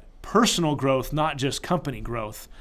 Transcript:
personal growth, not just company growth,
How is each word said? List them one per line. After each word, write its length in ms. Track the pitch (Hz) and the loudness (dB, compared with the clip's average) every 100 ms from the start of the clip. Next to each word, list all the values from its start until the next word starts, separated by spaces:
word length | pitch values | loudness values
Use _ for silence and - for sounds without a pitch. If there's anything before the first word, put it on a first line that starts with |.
| - - | -20 -18
personal 560 | - 202 240 - 156 139 | 0 4 4 4 2 2
growth, 340 | 135 131 117 | 2 2 2
not 240 | 147 156 139 | 0 0 0
just 260 | 135 - | -2 -2
company 380 | - 139 143 110 | -2 -2 -2 -6
growth, 480 | 117 117 107 - - - | -6 -6 -6 -10 -16 -20